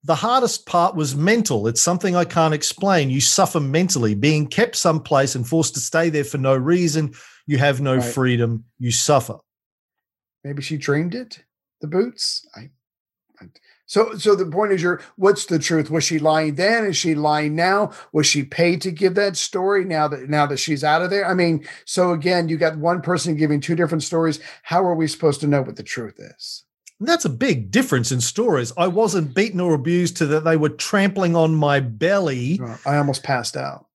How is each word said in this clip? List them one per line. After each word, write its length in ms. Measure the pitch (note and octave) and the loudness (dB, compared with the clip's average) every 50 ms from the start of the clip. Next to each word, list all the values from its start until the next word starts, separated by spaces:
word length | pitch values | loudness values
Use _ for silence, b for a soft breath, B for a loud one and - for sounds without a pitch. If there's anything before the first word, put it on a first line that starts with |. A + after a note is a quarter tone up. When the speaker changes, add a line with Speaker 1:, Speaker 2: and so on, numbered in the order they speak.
Speaker 1:
The 120 | - C#3+ E3 | 0 0 0
hardest 480 | C#3+ G3 A3+ B3 C4 B3 A3 - - _ | 0 2 2 2 4 2 2 -2 -4 _
part 300 | - - F3 E3+ G3 G3 | 0 2 2 2 2 0
was 200 | D#3+ D3+ C3+ C3 | 0 -4 -2 -2
mental. 520 | C#3+ D#3 F#3+ A3 A#3 G#3+ - C3+ G#2+ G2+ | 0 2 2 2 2 2 0 0 0 0
It's 160 | A2+ A#2 - | 0 0 0
something 340 | - E3+ F3+ F3+ - F#3+ F3 | 0 0 0 0 0 0 2
I 80 | F3 F3 | 2 0
can't 300 | F3 - F3 D#3+ D#3+ D#3 | 2 2 2 2 2 2
explain. 560 | D3 - - - - G3 G3 F#3+ E3+ C#3+ C3 | 0 -2 -6 -4 -2 2 2 4 4 4 2
You 100 | B2+ C#3 | 0 2
suffer 400 | - - - - F#3 D#3+ - E3 | 2 2 4 4 2 2 2 -2
mentally. 540 | D3 C3+ C3+ E3 F#3 F3+ - D3 A#2 G#2+ G#2+ | -2 0 2 2 2 2 0 0 0 0 0
Being 320 | G2+ A2+ D3+ D#3 D3+ D3+ | 2 2 2 2 2 0
kept 300 | - - - A3+ A#3 - | -2 0 0 0 0 0
someplace 580 | - - F3+ D#3+ D#3 D#3 - D3+ C#3 C#3 C3+ - | 0 0 2 0 0 0 2 2 2 2 2 0
and 120 | C3 A#2+ | -4 -4
forced 280 | A#2+ D#3 E3 D#3+ - - | 0 0 0 0 0 -2
to 60 | C3+ | -6
stay 280 | - - - D#3+ E3 E3+ | -8 -2 0 0 0 2
there 160 | D3+ D3+ C#3+ | 0 -2 -4
for 140 | C#3+ - C#3+ | -2 -4 -2
no 180 | C3 C3+ C3+ | 2 2 2
reason, 560 | C3 B2+ D3+ F3 F3+ F3+ E3 C#3+ D#3+ D#3 C3+ A#2+ B B B B B B | 2 2 2 2 2 2 0 0 0 -2 -2 -6 B B B B B B
you 120 | - D3 B2+ | -2 0 2
have 220 | C#3+ C#3+ C3+ B2+ | 4 2 2 2
no 140 | C#3 C3+ C3 | 0 0 0
Speaker 2:
Right. 80 | C3 A#2+ | 0 0
Speaker 1:
freedom, 600 | A#2+ A#2+ C3+ C3 B2+ B2 A#2 A#2 A#2 A#2 A2+ A2+ _ _ _ | -2 -2 0 2 2 2 2 2 0 -2 -4 -8 _ _ _
you 140 | B2+ A#2+ | -4 -2
suffer." 440 | A#2 - - - D3 C3+ - - - - _ _ _ _ _ _ _ _ _ _ _ _ _ _ _ _ _ _ _ _ | -2 -2 2 4 2 2 2 -2 -12 -16 _ _ _ _ _ _ _ _ _ _ _ _ _ _ _ _ _ _ _ _
Speaker 2:
Maybe 200 | _ C#3+ C#3+ C#3+ | _ -10 -10 -8
she 160 | C3+ - D#3 D3 | -6 -6 -8 -6
dreamed 360 | - - C#3 D3+ D#3+ F3 F3 | -2 0 0 0 0 -2 -4
it, 260 | B3 B3 A#3+ - - _ _ _ _ _ _ _ _ | -8 -10 -12 -18 -20 _ _ _ _ _ _ _ _
the 40 | - | -12
boots. 600 | D3+ D#3 F#3 A3 B3 - - - - - - - _ - | -4 0 0 0 0 -2 -6 -6 -4 -4 -6 -10 _ -20
I, 140 | - B2 C#3 _ _ _ _ _ _ _ _ _ _ _ _ _ _ | -20 -20 -20 _ _ _ _ _ _ _ _ _ _ _ _ _ _
I, 60 | G3 E3+ _ _ b b b b b | -20 -20 _ _ b b b b b
so, 320 | _ - G3+ A3+ A3+ A3 | _ 0 0 0 0 -2
so 180 | - - G#3 G3+ | -4 2 2 2
the 120 | F3+ F#3+ | 2 0
point 260 | E3 D3+ F#3 G#3+ G#3 | -4 -2 -2 0 0
is, 80 | G3 F3+ | 0 0
you're, 220 | D#3+ F3 E3+ B B B B | 0 -2 -2 B B B B
what's 280 | - F#3 G3 G3 - - | 2 2 2 4 2 0
the 140 | - F3 D#3 | -2 -2 -2
truth? 320 | - - E3+ D#3+ D3 - | 0 0 0 0 0 0
Was 140 | D3+ E3 C#3 | -2 -2 -2
she 140 | - E3 D#3 | 0 -2 0
lying 360 | D3 D#3 D#3 D#3+ D#3 D#3 C#3+ | 2 2 2 2 0 -2 -2
then? 320 | C#3 F3+ G3+ A3+ A#3 G#3+ | 0 0 0 2 0 0
Is 100 | G3 E3+ | -2 -2
she 180 | - - E3 D#3+ | -2 0 0 -2
lying 400 | D3 D3+ D3+ D3+ D3+ D3+ D3+ D3+ | 0 0 0 0 0 0 -2 0
now? 360 | D#3+ E3+ F#3 G3 G3+ G#3 - B B B B | 0 2 2 2 2 0 -2 B B B B
Was 120 | - D#3 D3+ | -2 0 2
she 160 | - - D3+ | 2 2 0
paid 380 | C3 C3+ - - E3+ F3 F3 F3+ | -2 -4 0 2 2 2 2 0
to 80 | - F#3+ | -4 -8
give 240 | E3+ D3 G3 F#3 F3+ | -4 0 0 0 2
that 200 | G3+ G3+ G3 F3+ | 2 -2 0 -2
story 480 | - - - - F#3+ F#3 G3 G3+ G3 F#3 | -4 -8 -6 -4 -2 0 0 0 0 0
now 240 | F#3+ E3 D#3 D3+ D3 | 0 0 0 0 -2
that, 220 | D3 C3 B2+ C#3+ | -2 -6 -6 -2
now 160 | D3+ D3+ D3 | 0 2 2
that 100 | C#3+ C#3 B2+ | 0 0 -4
she's 240 | - D#3+ D3+ C3+ | -2 -4 -4 -2
out 200 | C#3+ D3+ D3+ E3 | 0 0 2 2
of 80 | F3 F3+ | 0 0
there? 180 | G3 G3+ G3 F3 | -2 -2 0 0
I 60 | F#3 | 0
mean, 320 | F3+ F3 E3+ E3 D3+ B B B B B | 2 2 2 2 -2 B B B B B
so 280 | - - F#3+ F3+ F3+ | -6 0 0 2 2
again, 360 | F3 D#3+ C#3+ F3+ F3+ F3 E3+ D#3+ | 0 0 0 2 2 2 2 0
you 80 | E3 | 0
got 220 | D3+ E3 D#3+ D#3 D3+ | 0 0 0 0 0
one 240 | D3 E3+ F3 F3+ | -2 -2 -2 0
person 340 | - D#3+ F3 D#3+ - F3 D#3 | -2 -2 -2 -2 -2 -2 0
giving 240 | D3 D#3 D3 D3+ C#3+ | 0 2 2 0 -2
two 140 | C#3 - E3+ | 0 -2 0
different 280 | E3 F3 D3+ E3 D#3+ | 0 0 0 0 -4
stories. 380 | C#3+ - F3 E3 E3 D#3+ D3 D3 B B B B | -4 -2 -2 0 0 0 -2 -4 B B B B
How 200 | B - E3+ F3 | B -2 0 2
are 120 | G3 F3+ F3 | 2 2 0
we 120 | D#3+ D#3+ D3+ | 0 -2 -2
supposed 320 | - - - D#3 C#3 - | -2 0 0 0 0 2
to 40 | D#3 | 0
know 140 | D3 C#3+ C#3 | 2 2 2
what 160 | C3 - - | 0 -2 -8
the 60 | - | -14
truth 360 | G#2+ - - B2 A#2 G#2 - - | -12 -10 -10 -10 -10 -12 -14 -20
is? 460 | - - - _ - - - - _ _ _ _ _ - _ _ | -20 -20 -20 _ -18 -16 -16 -18 _ _ _ _ _ -20 _ _
Speaker 1:
And 80 | G3+ C4+ | -2 0
that's 160 | E4+ E4+ E4+ | 0 0 0
a 60 | D#3+ | -4
big 400 | B2+ A2+ C4 C4+ F3+ B2 G#2+ F#2+ | -2 0 0 0 0 0 -2 0
difference 420 | G2 A#3 C4 - - B2+ A#2+ - | 0 0 2 2 0 0 0 0
in 80 | C3+ B2 | -2 -2
stories. 520 | A#2 - - - A3 A#3 F3 C3 A#2+ A#2 - | -2 -4 -2 -2 0 2 2 0 -2 -4 -2
"I 100 | - E3+ | -2 -2
wasn't 480 | F#3 E3+ G#3 A3+ G#3 E3 F#3+ D#3+ C#3 B2+ | 0 2 0 0 2 0 -2 -2 0 0
beaten 240 | F#3 G#3 A#3 F#3+ F3+ | 0 -2 0 0 -2
or 140 | F3+ F3 | 0 2
abused," 460 | D#3+ C#3+ B2 D#3+ F3 F3 F3 E3 F3 - | 0 0 0 0 0 0 0 -2 0 -2
to 80 | E3 | 0
that 180 | C#3+ D3 D#3 D#3 | 0 0 0 2
they 140 | E3 D#3+ D#3 | 2 2 2
were 100 | D3+ D3+ | 2 0
trampling 680 | - - - - - G3+ G3 G3+ G3 G3+ F#3 E3+ E3 | -2 -4 -6 0 0 2 2 2 0 0 0 2 4
on 200 | E3+ D#3+ D#3+ D#3+ | 4 4 4 2
my 260 | D#3 D3+ D3 C#3+ C#3 | 2 2 2 2 2
belly. 800 | C3+ A#2+ A2 G#2 D#3 F3 G3+ G3+ F#3 D#3 C3+ B2+ A#2+ B2+ E3+ G3 | 0 -2 -4 -2 0 0 2 2 0 0 -2 -2 -2 -2 -2 -4
Speaker 2:
Oh, 160 | B2+ A#2 A2 - - | -4 -8 -12 -8 -4
I 120 | C#3 C#3+ D3 | 0 0 2
almost 240 | C#3+ C#3+ C3 - | 2 0 -2 -4
passed 340 | - - C3+ B2 A#2 - - | -4 -4 -4 -2 -4 -6 -8
out. 300 | C3+ C3 C#3 - - _ _ | -8 -8 -8 -10 -14 _ _